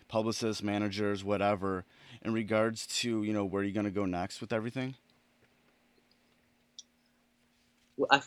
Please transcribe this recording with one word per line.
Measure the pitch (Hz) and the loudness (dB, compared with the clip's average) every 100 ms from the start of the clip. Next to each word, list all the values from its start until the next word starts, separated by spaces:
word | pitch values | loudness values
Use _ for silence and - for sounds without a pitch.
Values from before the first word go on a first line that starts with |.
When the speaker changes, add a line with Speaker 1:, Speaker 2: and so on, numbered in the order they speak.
| - | -2
Speaker 1:
publicists, | 113 110 110 113 107 | 0 2 0 -2 -2
managers, | 107 104 104 98 104 101 | 0 0 0 0 0 0
whatever, | 98 101 101 104 95 92 - - - - | 0 2 2 2 0 -2 -6 -18 -20 -10
in | - | -4
regards | 113 107 110 113 113 - | -2 0 2 2 0 -6
to, | - 120 113 | -4 0 0
you | 107 | 0
know, | 107 98 | 0 0
where | 98 | 0
you're | 101 | 0
gonna | 98 104 | 0 0
go | 95 98 | 0 0
next | 87 90 - | 0 -2 -6
with | 110 | -4
everything? | 113 113 127 127 127 _ _ _ _ _ _ _ _ _ _ _ _ _ _ _ _ _ - - _ _ _ _ _ _ _ _ _ _ - | -4 -4 -6 -6 -8 _ _ _ _ _ _ _ _ _ _ _ _ _ _ _ _ _ -20 -20 _ _ _ _ _ _ _ _ _ _ -2
Speaker 2:
Well, | 139 | 4
I, | 143 | 4